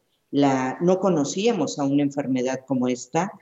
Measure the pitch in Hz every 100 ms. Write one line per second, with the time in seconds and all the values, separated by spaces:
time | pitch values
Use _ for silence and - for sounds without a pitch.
0 | _ _ _ 139 143 131 127 - 175 185
1 | 196 160 139 185 226 202 131 - 139 139
2 | 143 143 131 131 127 131 - 127 127 123
3 | - 160 190 -